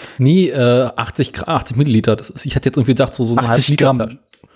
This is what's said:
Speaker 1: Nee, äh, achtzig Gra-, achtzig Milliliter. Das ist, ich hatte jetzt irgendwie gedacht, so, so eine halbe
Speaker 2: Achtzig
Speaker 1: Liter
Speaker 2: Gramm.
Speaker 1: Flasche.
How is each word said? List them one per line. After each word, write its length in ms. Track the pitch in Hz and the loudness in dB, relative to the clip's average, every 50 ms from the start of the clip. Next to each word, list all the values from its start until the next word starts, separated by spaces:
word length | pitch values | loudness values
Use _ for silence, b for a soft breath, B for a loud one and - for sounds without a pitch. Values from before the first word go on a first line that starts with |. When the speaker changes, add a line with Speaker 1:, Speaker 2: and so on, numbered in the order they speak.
| B B B | B B B
Speaker 1:
Nee, 300 | B 127 139 165 190 185 165 | B 2 4 4 4 2 2
äh, 400 | - 135 123 123 123 123 131 120 - | 0 0 2 2 2 2 0 -2 -4
achtzig 380 | - 120 - - - 135 - - | -6 -8 -6 -4 -4 -4 -4 -4
Gra-, 160 | - - - | -8 -6 -4
achtzig 260 | 165 139 - - 113 | -4 -4 -4 -4 -2
Milliliter. 400 | 120 147 156 117 110 - - 110 | 0 0 2 2 2 2 2 0
Das 140 | - - - | 0 -4 -10
ist, 160 | - - - | -16 -12 -10
ich 100 | 139 - | -6 -4
hatte 140 | 127 - 135 | -2 -2 0
jetzt 80 | - | 0
irgendwie 160 | 147 120 127 127 | 0 2 2 2
gedacht, 200 | 117 135 113 - | 2 0 -2 -2
so, 120 | - 123 | -4 -2
so 80 | 113 117 | -2 0
eine 80 | 120 | 0
halbe 100 | 123 117 | 0 2
Speaker 2:
Achtzig 160 | 117 131 135 | 2 2 2
Speaker 1:
Liter 180 | - 147 147 - | 2 2 2 2
Speaker 2:
Gramm. 120 | 135 131 | 2 2
Speaker 1:
Flasche. 220 | 123 110 113 - - _ _ _ _ b b b | 0 -2 -6 -8 -14 _ _ _ _ b b b